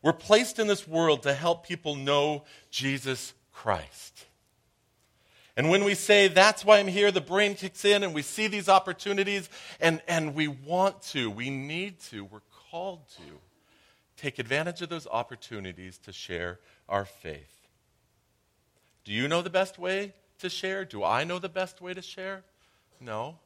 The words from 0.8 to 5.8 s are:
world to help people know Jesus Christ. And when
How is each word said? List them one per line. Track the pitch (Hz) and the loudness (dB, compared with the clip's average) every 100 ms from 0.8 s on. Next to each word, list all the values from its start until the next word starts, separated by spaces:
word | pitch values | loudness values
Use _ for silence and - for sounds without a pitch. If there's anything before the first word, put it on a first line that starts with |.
| - | -2
world | 165 165 147 | 0 2 2
to | 143 | 2
help | 139 170 170 - | 0 0 -2 -4
people | 170 156 | -8 -6
know | 143 135 143 147 147 - - _ | -6 0 2 2 -2 -8 -20 _
Jesus | - 135 139 131 127 - - _ | -6 -4 -4 -4 -6 -8 -18 _
Christ. | - 113 92 73 - - - - _ _ _ _ _ _ _ _ _ _ _ _ - | -8 -2 -2 -2 -18 -20 -20 -20 _ _ _ _ _ _ _ _ _ _ _ _ -2
And | 151 | 4
when | 190 | 4